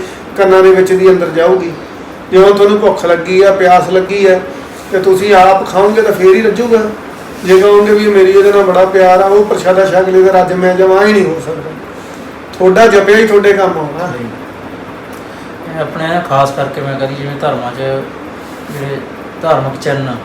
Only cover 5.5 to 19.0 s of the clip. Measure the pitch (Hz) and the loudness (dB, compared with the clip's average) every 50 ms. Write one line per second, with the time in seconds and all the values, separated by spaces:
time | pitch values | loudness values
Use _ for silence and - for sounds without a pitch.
5.5 | 190 190 - - - 185 202 208 214 220 214 208 202 - 185 190 190 220 226 208 | 4 2 0 -2 -2 0 0 2 2 2 0 0 0 2 4 4 4 4 2 0
6.5 | 190 190 247 233 226 214 214 214 214 - - - - - - - - - - 185 | 0 0 0 0 2 0 0 -2 -6 -10 -14 -18 -18 -18 -18 -18 -16 -10 0 2
7.5 | 185 185 202 208 208 208 208 214 208 208 214 208 202 196 190 185 196 196 196 202 | 4 4 6 6 4 4 4 4 2 2 2 2 2 4 4 4 4 4 4 4
8.5 | 202 202 196 185 180 180 190 180 - 190 185 185 185 185 190 196 202 208 208 214 | 4 2 2 2 4 2 2 2 4 2 4 4 4 4 4 4 4 2 2 2
9.5 | - 185 175 180 185 190 190 185 175 185 185 190 185 185 185 190 185 185 180 180 | -2 -2 0 0 2 2 2 2 2 0 0 2 2 4 4 4 4 2 0 0
10.5 | 180 185 180 185 180 185 190 190 190 196 208 208 214 202 175 156 160 160 - 151 | -2 -2 0 0 2 2 2 2 4 4 4 2 2 2 0 0 -2 -6 -8 -10
11.5 | 160 151 - 156 - - - - - - - - - - - - - - - - | -10 -10 -10 -12 -14 -14 -16 -16 -18 -18 -18 -18 -18 -16 -16 -18 -18 -18 -18 -16
12.5 | - - 180 185 185 220 226 214 202 202 - 196 208 226 226 214 208 202 196 202 | -6 0 2 2 4 6 4 6 6 4 4 4 4 4 4 4 2 4 4 4
13.5 | 196 196 190 180 165 160 151 147 139 160 180 175 127 120 120 113 107 - - - | 2 2 2 -2 -2 -4 -6 -8 -8 -8 -8 -8 -8 -10 -10 -12 -12 -14 -16 -16
14.5 | - - - - - - - - - - - - - - - - - - - - | -18 -18 -16 -16 -16 -16 -16 -16 -16 -18 -16 -16 -16 -16 -16 -18 -18 -18 -18 -16
15.5 | - - - 165 160 160 151 147 - 160 160 165 170 180 170 - 139 139 139 139 | -16 -16 -14 -12 -8 -8 -8 -8 -6 -8 -6 -4 -4 -4 -4 -2 0 0 0 0
16.5 | - - 139 131 - 151 139 139 135 135 135 135 139 139 139 143 139 139 156 147 | -2 -4 -6 -6 -6 -8 -8 -8 -6 -6 -6 -6 -6 -8 -10 -10 -10 -6 -6 -6
17.5 | 135 123 123 123 120 127 135 135 135 135 120 - - - - - - - - - | -6 -6 -8 -10 -10 -8 -8 -6 -6 -6 -8 -10 -14 -16 -16 -16 -16 -18 -18 -18
18.5 | - - - - 147 143 139 139 139 135 | -18 -18 -16 -14 -12 -10 -10 -8 -10 -10